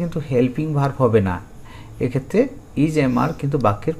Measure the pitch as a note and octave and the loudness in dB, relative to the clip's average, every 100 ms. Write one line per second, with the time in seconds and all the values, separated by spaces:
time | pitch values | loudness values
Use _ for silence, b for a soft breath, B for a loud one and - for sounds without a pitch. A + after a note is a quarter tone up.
0 | E3+ E3 C#3+ B2 B2+ D#3 D#3 C#3+ C#3 C3 | -4 -4 0 2 2 0 -2 0 0 2
1 | B2 G#2+ F#2+ F2 - - B B B - | 4 4 2 -2 -8 -18 B B B -4
2 | B2 C3+ - - C#4 - - - D#3 D3+ | -2 -2 0 2 0 -4 -8 0 0 2
3 | C3 A#2+ D3 E3 C#3+ D3 G#2+ G#2 - | 2 2 0 -2 -2 2 2 2 -2